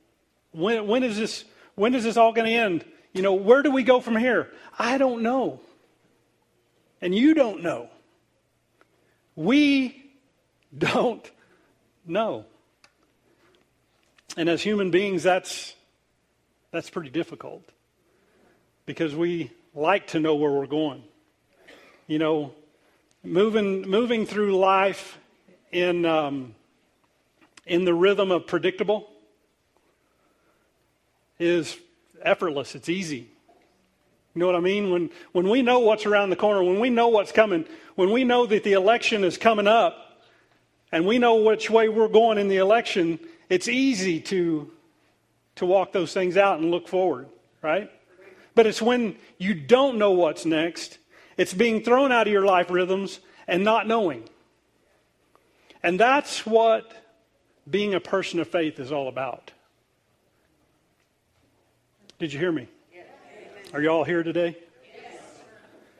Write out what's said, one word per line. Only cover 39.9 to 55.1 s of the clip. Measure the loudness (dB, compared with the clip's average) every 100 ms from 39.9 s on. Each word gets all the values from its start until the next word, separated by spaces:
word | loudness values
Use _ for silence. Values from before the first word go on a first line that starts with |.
| -2 -14 _ _ _ _ _ _ _ _
and | -2 0
we | 2
know | 4 4
which | 4 0 2
way | 2 2
we're | 2 4
going | 6 4 2
in | 0
the | 2
election, | 4 2 2 -2 -2 -4 -10 -20 _
it's | -2 0
easy | 0 0 0 -2 -4
to, | -4 -2 -2 -4 -6 -18 _ _ _ _ _ _ _ -6
to | 2
walk | 2 2
those | -2 -4
things | -2 0 2
out | 2 2
and | 0
look | -2 -2
forward, | 0 0 -2 -8 -20 _ _
right? | -4 -4 -4 -16 _ _ -20 -20 _ 2
But | 2
it's | 2
when | -2 0 -2 -8 -18 _
you | -6
don't | -6 2 2 4 2
know | 2
what's | 2 0 -2 -2
next, | -2 -2 -8 -16 -20 _ _ -14 -4
it's | -4
being | 0 0 0
thrown | 2 2 4
out | 2 2
of |
your | 2 4
life | 2 2
rhythms | -2 -2 -2 -4 -12 _ _ -6
and | -2
not | 0 0 0
knowing. | -2 -2 -4 -12 _ _ _ _ _ _ _ _